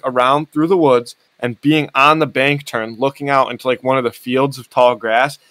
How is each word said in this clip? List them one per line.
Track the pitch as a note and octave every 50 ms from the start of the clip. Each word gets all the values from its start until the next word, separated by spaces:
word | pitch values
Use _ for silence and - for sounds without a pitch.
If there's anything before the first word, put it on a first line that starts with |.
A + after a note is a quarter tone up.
| -
around | C3+ B2+ B2+ B2 C3 C#3 D3 D#3 - -
through | D3+ D#3+
the | E3+ G3
woods | F3 D#3 C#3 B2+ A#2+ A#2+ - - _ _ _ _ _
and | B2 A#2+ A#2 -
being | - D3 D#3 D#3 C#3+ - -
on | C3+ C#3 D3+ D#3 D#3+
the | D3+
bank | B2+ - B2+ C3+ C#3+ C#3+ C#3+ D3
turn, | - - A#2 A2 A2+ A2+
looking | G#2+ C3+ C3+ - - C#3+ C#3+
out | C#3 C3+ B2+ A#2+
into, | B2 A#2 -
like, | C3 B2 - -
one | B2+ C3
of | C3 B2
the | A#2
fields | - - - B2+ B2 B2+ C#3 C#3 B2+
of | B2+ A#2 _
tall | - B2+ B2 B2 B2
grass. | G#2+ A#2 A2+ A2+ A#2+ C3 D3 C#3+ - _ _